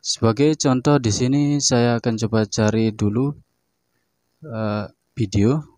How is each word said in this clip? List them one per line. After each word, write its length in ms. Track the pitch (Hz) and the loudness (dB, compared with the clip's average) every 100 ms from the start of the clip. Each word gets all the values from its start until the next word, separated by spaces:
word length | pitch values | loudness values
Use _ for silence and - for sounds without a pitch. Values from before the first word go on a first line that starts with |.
Sebagai 560 | - - 113 113 147 156 | -8 0 0 2 2 2
contoh 400 | 143 127 135 147 | 0 0 2 2
di 160 | 117 | 2
sini 280 | 98 123 143 143 147 | 0 0 0 0 0
saya 400 | - 123 120 117 | 0 2 2 0
akan 160 | 123 113 | -2 -4
coba 320 | 113 110 107 | -2 -2 -2
cari 400 | - 107 110 113 | 0 0 2 -2
dulu, 400 | 107 104 107 139 147 _ _ _ _ _ _ _ _ _ _ | 0 -2 0 -4 -6 _ _ _ _ _ _ _ _ _ _
eh, 480 | 156 113 107 107 98 _ _ | -12 -6 -4 -4 -8 _ _
video. 480 | - 104 101 104 151 147 | -6 -2 2 2 2 -4